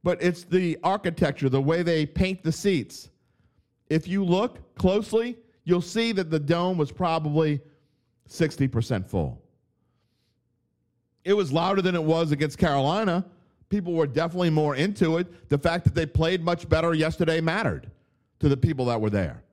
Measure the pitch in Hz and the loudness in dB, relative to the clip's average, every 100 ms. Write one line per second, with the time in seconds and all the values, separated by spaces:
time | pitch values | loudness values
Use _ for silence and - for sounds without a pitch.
0 | 175 175 175 170 - 180 180 151 170 196 | -2 0 -2 -4 -2 0 0 -2 -2 -2
1 | 180 160 151 131 135 135 139 165 170 165 | -4 0 -2 0 0 2 2 0 0 0
2 | 151 - 190 190 160 - 202 170 104 - | -2 -2 -2 -2 -4 -2 0 0 -2 -14
3 | - _ _ _ _ _ _ _ _ 156 | -20 _ _ _ _ _ _ _ _ -4
4 | 175 190 185 185 233 - - - 185 202 | -2 -4 0 0 0 -6 -20 0 2 2
5 | 208 220 240 233 _ _ - 175 170 220 | 0 -2 -2 -8 _ _ 0 0 0 -2
6 | 233 190 170 160 143 170 180 180 147 - | 0 -2 -2 -2 0 0 0 -2 -4 -2
7 | 180 165 151 151 156 143 - _ _ _ | -2 -2 0 0 0 -2 -6 _ _ _
8 | _ _ _ - 160 - 135 117 110 110 | _ _ _ -2 -2 0 -2 0 -2 -4
9 | 92 92 73 60 _ _ _ _ _ _ | -4 -4 -4 -8 _ _ _ _ _ _
10 | _ _ _ _ _ _ _ _ _ _ | _ _ _ _ _ _ _ _ _ _
11 | _ _ 180 202 170 151 175 196 185 175 | _ _ 0 0 2 0 0 0 0 0
12 | 156 165 165 143 151 - 175 139 135 190 | 2 2 2 0 -2 0 0 2 2 0
13 | 214 175 - - _ _ _ 208 175 165 | 0 0 -4 -14 _ _ _ -4 -2 0
14 | 147 143 165 180 175 156 151 131 180 202 | 0 0 -2 0 2 2 2 0 -2 2
15 | 170 165 175 - - 143 170 170 - 170 | 2 2 -2 -8 -2 0 2 2 2 0
16 | 156 - 160 185 165 170 - 156 170 160 | -2 0 0 2 0 -2 0 2 2 2
17 | 156 160 165 165 165 185 175 76 - - | 0 2 0 2 0 0 -2 -4 -10 -20
18 | _ _ _ _ 147 139 165 143 123 117 | _ _ _ _ 0 2 2 2 0 0
19 | 107 104 85 - _ | 0 0 -2 -6 _